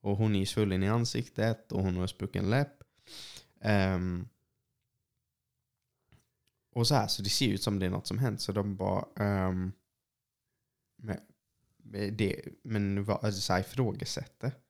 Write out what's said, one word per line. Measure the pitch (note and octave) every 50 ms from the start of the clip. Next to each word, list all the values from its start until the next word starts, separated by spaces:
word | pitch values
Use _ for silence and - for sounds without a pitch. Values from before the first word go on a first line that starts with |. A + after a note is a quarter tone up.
och | - G2+ G2+
hon | G2+ A2 A2 G#2
är | G2 F#2+
svullen | - - A2 G#2+ G2+ F#2+ F#2 F#2+
i | G2
ansiktet | A2 A#2+ A#2 A#2+ - A#2+ A#2+ - _ - A2 A2+ A2+ - - _
och | - F#2+ F#2+
hon | F#2+ F2+
har | F2+ F2+
sprucken | F#2 - _ F#2+ G2 - F#2+ G2 F#2+
läpp. | A2 C3+ C#3+ C#3+ - _ - _ _ _ _ - - - - - - - - _ _ _
Ehm, | - A2 G#2 G2+ F#2+ F#2+ F#2+ F2+ F2+ F#2 F2+ F2 F2+ - _ _ _ _ _ _ _ _ _ _ _ _ _ _ _ _ _ _ _ _ _ _ _ _ _ _ _ _ _ _ _ _ _ _ _ _ _ _ _ _ _ _ _ _ _ _ _ _
och | _ A#2+ A#2
så | A2 C#3+
här, | C3 G#2
så | G2+ - -
det | G2 G#2
ser | - - C#3 A2 G2+
ut | F#2+ -
som | G#2+ G2+ G2
det | F#2
är | F2+
något | F#2 F#2 -
som | - G2
hänt. | A2+ C3+ B2 G#2 G#2+
Så | - -
de | F#2+ G#2 G2+ G2+ G2
bara, | F#2+ F#2+ G2 F#2+ F#2+ - - -
ehm, | - G2+ G2+ G2+ G2 F#2 F#2 F#2 F#2 F#2 F#2 G2 _ _ _ _ _ _ _ _ _ _ _ _ _ _ _ _ _ _ _ _ _ _ _ _
men, | _ - G#2+ G2 - - _ _ _ _ _ _ _ _ _ _
men | _ _ - - G2 G#2 G2+ A2
det, | G#2+ A2 G2 - - - - - _ _
men | - A2 G#2 G2+ G2 G2 G2 G2+
vad, | G#2 G#2 - -
alltså | A2 G2+ F#2+
så | G#2 - F#2
här, | F2+
ifrågasätter. | F#2+ - - C3 B2+ A2 - - - - - - - - _ _ - B2+ - - _